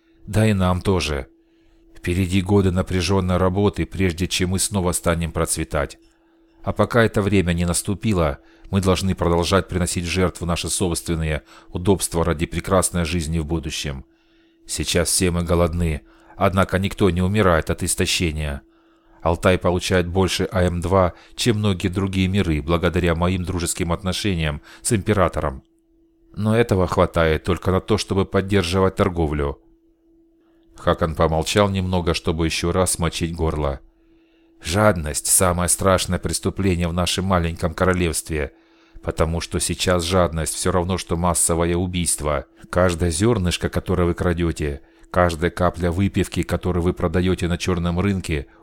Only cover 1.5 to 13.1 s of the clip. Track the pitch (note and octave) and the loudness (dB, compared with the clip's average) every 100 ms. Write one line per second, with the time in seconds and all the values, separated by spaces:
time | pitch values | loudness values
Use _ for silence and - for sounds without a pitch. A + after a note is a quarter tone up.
1.5 | _ _ _ _ - F2+ F2+ F#2 G2 F#2 | _ _ _ _ -8 -4 0 2 0 2
2.5 | G2+ F#2 F2+ F2 F#2 F2 G2 F#2 F2+ F#2 | 2 4 0 0 -2 0 0 2 2 2
3.5 | F#2+ G2+ - D#2+ E2+ F#2+ E2 F2+ - F#2 | 2 0 0 -4 -2 -2 -2 -4 -2 0
4.5 | F#2+ - G2+ F2 E2+ F2 E2 E2 D#2 D#2+ | -2 -2 0 0 0 0 0 -2 -2 -2
5.5 | - D2+ D2+ C#2 - _ _ _ _ _ | -2 -4 -4 -4 -8 _ _ _ _ _
6.5 | _ G2 - G#2 A#2+ A2 A2+ G2 G2 F2 | _ -4 0 2 2 2 2 2 2 2
7.5 | E2+ F2 E2+ - F#2+ A2+ F#2 D#2 C2 - | 2 0 0 -2 -2 0 2 0 -2 -12
8.5 | _ - G2 F#2 F2+ F#2+ F2 E2+ E2+ D#2+ | _ -4 0 2 2 0 0 2 2 2
9.5 | F#2+ - F2+ F2 F#2 E2+ F2 F2+ - F2 | 0 0 -2 -2 -2 -2 0 0 -2 -4
10.5 | E2 E2 - F#2 E2 - E2 D#2 D2 - | -4 -4 -2 -2 -2 -4 -2 -2 -4 -8
11.5 | - - F2+ F#2 F2+ - E2+ E2 D#2 D#2+ | -20 -10 -2 2 2 0 0 0 0 -2
12.5 | E2 - F#2 E2+ F2 D#2 | -4 0 2 2 0 -2